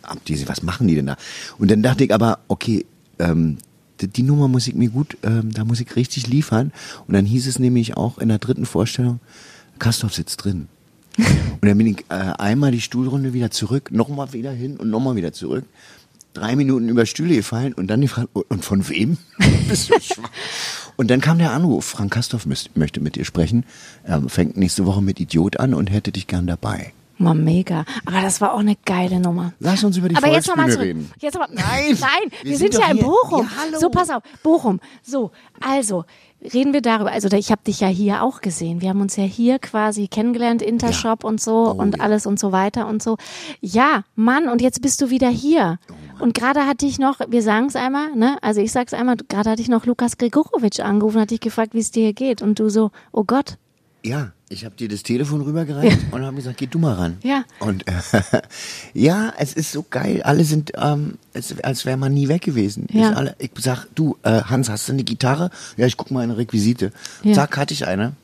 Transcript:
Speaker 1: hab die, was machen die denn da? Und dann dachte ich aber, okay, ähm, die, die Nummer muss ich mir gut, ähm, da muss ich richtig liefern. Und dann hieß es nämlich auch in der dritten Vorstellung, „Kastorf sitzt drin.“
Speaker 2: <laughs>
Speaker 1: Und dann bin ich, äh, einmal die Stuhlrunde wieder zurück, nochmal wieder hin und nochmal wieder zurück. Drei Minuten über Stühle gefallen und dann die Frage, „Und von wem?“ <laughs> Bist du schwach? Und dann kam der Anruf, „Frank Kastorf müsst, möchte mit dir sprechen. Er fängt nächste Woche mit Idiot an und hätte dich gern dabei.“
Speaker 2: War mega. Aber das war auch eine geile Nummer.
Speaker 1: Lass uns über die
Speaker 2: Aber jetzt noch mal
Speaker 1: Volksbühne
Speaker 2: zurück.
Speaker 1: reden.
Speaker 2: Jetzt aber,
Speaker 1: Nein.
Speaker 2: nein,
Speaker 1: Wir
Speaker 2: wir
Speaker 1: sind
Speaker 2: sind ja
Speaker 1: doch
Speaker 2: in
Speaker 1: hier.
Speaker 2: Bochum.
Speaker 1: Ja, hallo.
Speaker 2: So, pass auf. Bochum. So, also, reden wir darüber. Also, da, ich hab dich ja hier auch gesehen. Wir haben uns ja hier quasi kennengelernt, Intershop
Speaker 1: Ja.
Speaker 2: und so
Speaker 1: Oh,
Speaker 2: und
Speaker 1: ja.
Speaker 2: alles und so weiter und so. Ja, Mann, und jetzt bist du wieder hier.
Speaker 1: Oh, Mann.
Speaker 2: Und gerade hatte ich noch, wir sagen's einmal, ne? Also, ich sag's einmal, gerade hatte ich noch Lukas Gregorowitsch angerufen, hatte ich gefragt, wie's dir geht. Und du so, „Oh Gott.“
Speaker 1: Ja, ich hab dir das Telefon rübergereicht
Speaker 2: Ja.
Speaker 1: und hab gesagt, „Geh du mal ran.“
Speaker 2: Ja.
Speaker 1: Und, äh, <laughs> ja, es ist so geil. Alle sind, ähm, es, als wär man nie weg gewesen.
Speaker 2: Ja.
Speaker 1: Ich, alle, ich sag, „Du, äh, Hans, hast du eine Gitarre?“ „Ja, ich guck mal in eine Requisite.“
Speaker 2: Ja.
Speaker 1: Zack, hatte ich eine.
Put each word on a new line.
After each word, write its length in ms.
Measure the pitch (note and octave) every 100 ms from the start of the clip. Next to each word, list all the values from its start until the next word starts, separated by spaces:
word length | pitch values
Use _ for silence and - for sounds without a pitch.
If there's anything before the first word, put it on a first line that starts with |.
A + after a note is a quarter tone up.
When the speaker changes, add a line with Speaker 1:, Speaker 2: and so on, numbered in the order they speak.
Speaker 1:
hab 220 | - - -
die, 200 | D#2 C#2
was 140 | -
machen 260 | E2+ F2+ A2+
die 60 | D#2
denn 100 | C#2
da? 100 | C#2 - - - -
Und 140 | G2+
dann 100 | G#2+
dachte 220 | A#2 C3+
ich 100 | C3+
aber, 260 | G#2 A2+ - _
okay, 360 | G2 - G#2 - _ _ -
ähm, 380 | E2+ E2 D#2+ C#2 - _ _ -
die, 80 | F#2+
die 140 | B2
Nummer 260 | B2+ D3 C#3
muss 180 | B2+ A#2+
ich 80 | -
mir 140 | A#2
gut, 260 | A#2+ D3 -
ähm, 300 | A2 A2+ A2
da 100 | G#2+
muss 160 | A2 A#2+
ich 160 | A#2+ A#2+
richtig 320 | B2+ - A#2
liefern. 460 | C3+ D3+ A2 C#3+ - - - -
Und 60 |
dann 120 | G2 G2+
hieß 220 | B2 C3
es 100 | B2+
nämlich 360 | B2 B2 A2+ -
auch 220 | G#2+ -
in 100 | A2+
der 120 | G#2+
dritten 260 | A2+ - A#2
Vorstellung, 560 | E2 A2 - B2 A#2+ _ - - - _ -
„Kastorf 340 | A#2 A2+ G#2+
sitzt 300 | - D#2 -
drin.“ 240 | G2+ F2+ D2 _ _ _ _ -
Speaker 2:
<laughs> 0 |
Speaker 1:
Und 460 | A3+ - - -
dann 140 | G2+ G2+
bin 100 | A2+
ich, 120 | G2 -
äh, 40 |
einmal 580 | F#2 F#2+ - G2+ B2 C#3+
die 100 | A#2+
Stuhlrunde 500 | - A#2+ C3 C#3 C3+
wieder 200 | B2 A#2
zurück, 400 | - G#2+ C3+ -
nochmal 400 | A2 A#2 C#3+ C3+
wieder 180 | B2 C3
hin 240 | B2+ C3 C#3+
und 120 | A2
nochmal 260 | G#2+ C3 A2+
wieder 160 | E2+
zurück. 320 | - D2+ D2 C3+ _ - - _ _ _
Drei 240 | - G#2+ C3
Minuten 320 | C3+ C3 A2+
über 160 | A#2+ A2
Stühle 300 | - E3 C#3
gefallen 360 | G2 A2+ C3+
und 140 | A#2+ F#2+
dann 140 | G#2+
die 80 | C#3+
Frage, 180 | - B2+
„Und 320 | G2 - G2 -
von 240 | G2 -
wem?“ 280 | E2 A2+ E3+ - -
<laughs> 300 | - - -
Bist 200 | G#4 -
du 40 | A4+
schwach? 280 | - F#4+ - - - - - - - -
Und 120 | A#2
dann 120 | B2+
kam 160 | D3 E3
der 160 | E3
Anruf, 320 | B2 F3 G2+ -
„Frank 260 | - G2+
Kastorf 320 | A2+ - A#2+ -
müsst, 300 | C2+ - -
möchte 240 | D2+ -
mit 160 | D2 -
dir 80 |
sprechen. 400 | - F2 D#2+ A#2 - - - -
Er 180 | - E2 C2
fängt 300 | - F2 G2
nächste 280 | F2+ - F#2+
Woche 160 | G2
mit 200 | G2 -
Idiot 360 | E2 D#2+ F#2+ -
an 160 | C3+
und 160 | A#2 F#2+
hätte 220 | G#2 G2+
dich 160 | G2 -
gern 200 | F2+ F2
dabei.“ 440 | E2+ G#2 F#2+ - _ _ -
Speaker 2:
War 160 | E3+
mega. 520 | D#3 D#3 F3 F#3 E3 D#3 A3
Aber 160 | - F#3+
das 220 | F#3+ F#3
war 120 | G3+
auch 60 | A3+
eine 160 | G#3 G#3
geile 380 | - F3+ F3+ F#3
Nummer. 320 | F3+ F3 F3 -
Speaker 1:
Lass 240 | E3+ F#3+ G#3
uns 100 | F#3
über 140 | F3+
die 80 | E3+
Speaker 2:
Aber 100 | C#4+
jetzt 160 | D#4+ D#4+
noch 80 | E4
mal 60 |
Speaker 1:
Volksbühne 260 | B2+ A#2 F#2+
Speaker 2:
zurück. 160 | D#2+ D2
Speaker 1:
reden. 60 | -
Speaker 2:
Jetzt 160 | D4 F#4
aber, 100 | D4
Speaker 1:
Nein. 480 | G#3+ G3+ C4 D4 G3+
Speaker 2:
nein, 340 | C4 E4 F#4+ -
Speaker 1:
Wir 80 | C#3
Speaker 2:
wir 60 | C#4+
Speaker 1:
sind 160 | G4+
Speaker 2:
sind 0 |
ja 60 | - E4+
Speaker 1:
doch 20 |
Speaker 2:
in 80 | C4+
Speaker 1:
hier. 80 | B3
Speaker 2:
Bochum. 400 | G4+ B4 D4+ A3
Speaker 1:
Ja, 60 | A#3
hallo. 160 | D#4 D#4
Speaker 2:
So, 100 | E4
pass 200 | F4+ F4
auf. 120 | B3+ - -
Bochum. 380 | D#4 D#4+ A#3+ F#3 - -
So, 300 | - C4+ G#3+ - - - B3+
also, 380 | C4+ G#3 F3+ E3+ - _ _ -
reden 200 | B3 C4+
wir 80 | C#4
darüber. 320 | A#3 A3 G#3
Also, 160 | - G3+
da, 80 | G3+
ich 160 | G3
hab 100 | A3
dich 160 | - -
ja 80 | F#3+
hier 340 | F#3 G3+ G3+
auch 200 | B3 -
gesehen. 400 | G3 D#3+ E3 E3+
Wir 80 | F#3
haben 100 | G3
uns 160 | G3 -
ja 80 |
hier 360 | F#3+ G3 A#3 C4
quasi 500 | - G#3+ G#3+ G#3 G3+
kennengelernt, 520 | A3 A#3 A#3 A#3+ A#3
Intershop 640 | G#3 A#3 A#3 - A3+ A3
Speaker 1:
Ja. 60 | A3
Speaker 2:
und 100 | A3
so 300 | - A3+ A3+
Speaker 1:
Oh, 120 | F#3+
Speaker 2:
und 140 | G3+ G#3
Speaker 1:
ja. 80 |
Speaker 2:
alles 220 | G#3+ G#3+ G#3
und 120 | G3+
so 140 | G3+
weiter 340 | F#3 G3 A#3+ A3
und 160 | G#3+
so. 140 | A#3 A3 - - - -
Ja, 420 | F#3+ G#3+ C#4 C4+ - -
Mann, 320 | A3+ C4 D#4
und 120 | A#3+
jetzt 200 | B3+ B3+
bist 180 | C4 -
du 100 | C4+
wieder 200 | B3+ B3
hier. 500 | A#3 C#4 E4 F#3 E3+ -
Speaker 1:
Oh, 60 |
Mann. 280 | - D3 -
Speaker 2:
Und 120 | A#3+
gerade 340 | A3+ B3 C#4+ C#4
hatte 180 | C4+ C#4+
ich 140 | C4
noch, 220 | C4+ C4+ C4
wir 120 | A#3
sagen's 340 | G#3+ G#3+ C#4 C4
einmal, 360 | B3+ C#4 D4+
ne? 240 | B3+ A#3 C#4+
Also, 180 | - G#3
ich 140 | A3
sag's 200 | C4 B3
einmal, 220 | - B3 A#3 -
gerade 220 | G3+ G#3+
hatte 100 | A3
ich 80 | A#3
noch 160 | A#3 A#3+
Lukas 320 | A#3+ A#3+ -
Gregorowitsch 640 | A#3+ C#4 D#4 G4+ G#3+ -
angerufen, 400 | - G3+ G#3+ A3
hatte 120 | G#3+ A3+
ich 40 |
gefragt, 340 | A3+ A3 A3 A3+
wie's 160 | G#3+
dir 200 | A3+ A3
geht. 300 | G#3 C4 A3+
Und 180 | G#3 G#3+
du 80 | G#3+
so, 240 | G#3 G#3+ - _
„Oh 100 | -
Gott.“ 340 | G3+ B3+ - - _ _ _ _
Speaker 1:
Ja, 300 | A2 C#3 A2+ _ _
ich 160 | F#2+ A2
hab 120 | -
dir 100 | A2+
das 140 | G2+
Telefon 400 | - A#2+ C#3+ D3
rübergereicht 560 | C#3 D#3 D3+ C#3+ A#3+ -
Speaker 2:
Ja. 160 | - B2
Speaker 1:
und 80 |
hab 120 | C3+ C3+
gesagt, 220 | B2+ B2
„Geh 80 | B2+
du 100 | E3+
mal 160 | D#3
ran.“ 240 | F#2+ E2+ F2+
Speaker 2:
Ja. 200 | B3 C#4 A#3+ -
Speaker 1:
Und, 280 | G#2+ F#2+ -
äh, 40 |
<laughs> 500 | F2+ - G#2+ F#2 - - - - - -
ja, 400 | - C3+ F#3+ A3 -
es 140 | C#3+
ist 180 | - D3+
so 120 | C#3+ -
geil. 320 | B2+ - -
Alle 200 | - D3+
sind, 300 | D#3+ D3+ D3+ -
ähm, 400 | D3 D3 D3 - _
es, 260 | - - -
als 240 | - B2 B2+
wär 100 | C3
man 160 | C3+
nie 140 | C#3+ C#3
weg 160 | E3+
gewesen. 420 | - B2+ G2+ G#2 -
Speaker 2:
Ja. 180 | G#3+ A3
Speaker 1:
Ich, 80 | G#3+
alle, 180 | C3+ -
ich 120 | C3 -
sag, 300 | B2+ B2+ - -
„Du, 200 | D#3 -
äh, 220 | G#2+ A2
Hans, 260 | G#2 B2+ A#2
hast 180 | G#2+ -
du 60 |
eine 100 | C3+
Gitarre?“ 460 | - - B2 C#3+ F3+ - - -
„Ja, 120 | B2
ich 100 | -
guck 140 | -
mal 120 | C3
in 60 | A#2
eine 80 | A2+
Requisite.“ 540 | A#2 A2+ G#2 A#2+ F#2+ - - -
Speaker 2:
Ja. 100 | G#3
Speaker 1:
Zack, 240 | G3+ D3 -
hatte 160 | C#3+
ich 140 | C#3+ -
eine. 260 | F#2+ A#2 C#3+